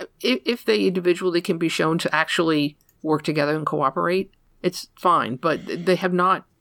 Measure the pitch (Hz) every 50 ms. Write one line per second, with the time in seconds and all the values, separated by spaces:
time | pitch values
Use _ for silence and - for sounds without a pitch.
0 | 139 - _ - - 233 254 - - - 240 240 - - 214 214 196 190 180 185
1 | 175 180 175 170 190 185 170 170 175 - 175 165 170 160 - - 165 160 160 170
2 | - - - 151 160 - - - 170 165 160 151 147 143 - _ _ _ _ _
3 | - 156 151 147 - - 151 151 143 147 151 156 156 - 160 151 143 135 - 180
4 | 170 170 180 190 196 - _ _ _ _ _ _ - 180 180 - - - _ -
5 | - 185 170 151 120 107 123 127 - 165 147 - - - - 165 175 185 180 175
6 | 190 185 180 180 180 185 185 151 - _ _ _